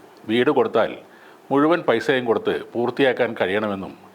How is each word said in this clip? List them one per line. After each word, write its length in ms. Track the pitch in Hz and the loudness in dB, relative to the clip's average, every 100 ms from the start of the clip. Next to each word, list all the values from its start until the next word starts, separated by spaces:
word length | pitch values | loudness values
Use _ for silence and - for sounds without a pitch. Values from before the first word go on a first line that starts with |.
| - - - | -20 -14 -2
വീട് 220 | 117 123 131 | 0 2 2
കൊടുത്താൽ 340 | 110 110 92 - - - - - - | 2 0 0 -4 -18 -20 -20 -20 -2
മുഴുവൻ 280 | 135 151 175 170 | 2 2 2 2
പൈസയും 380 | 117 - 131 120 | 0 2 0 0
കൊടുത്ത് 300 | 104 107 80 - | 0 0 -4 -4
പൂർത്തിയാക്കാൻ 640 | 113 123 - 135 120 117 113 | -4 -2 0 0 2 -2 -2
കഴിയണമെന്നും 520 | 98 101 107 98 - - - | -2 0 -2 -4 -8 -14 -20